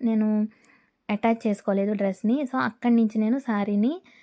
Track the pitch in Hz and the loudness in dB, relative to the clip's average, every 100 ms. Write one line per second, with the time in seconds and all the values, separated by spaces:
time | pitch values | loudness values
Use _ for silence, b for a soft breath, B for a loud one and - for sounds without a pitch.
0 | 233 220 214 214 214 b b b b b | 0 2 2 0 -2 b b b b b
1 | - 208 226 226 214 202 - 196 202 208 | -6 0 0 0 -2 -2 -2 0 0 0
2 | 196 185 214 269 262 254 247 - 240 233 | -2 -2 -2 0 -2 -2 -4 -2 2 4
3 | 220 220 214 269 247 208 202 202 233 359 | 2 2 0 0 -2 -2 0 0 0 -2
4 | b b | b b